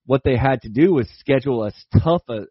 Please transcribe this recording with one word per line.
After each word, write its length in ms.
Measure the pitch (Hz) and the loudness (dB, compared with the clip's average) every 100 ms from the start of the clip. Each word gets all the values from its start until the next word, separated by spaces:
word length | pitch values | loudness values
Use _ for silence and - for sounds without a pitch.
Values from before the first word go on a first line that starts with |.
| - | -4
what 180 | 135 - | -2 0
they 100 | 123 | 0
had 280 | 135 131 | 0 -2
to 60 | 113 | -4
do 220 | 107 175 | 0 2
was 160 | 156 107 - | 2 -2 -10
schedule 440 | - 135 131 120 | -2 -2 0 -4
as 120 | 107 - _ - | -4 -10 _ 2
tough 200 | 160 175 - | 2 -2 -2
a, 140 | 113 98 | -10 -10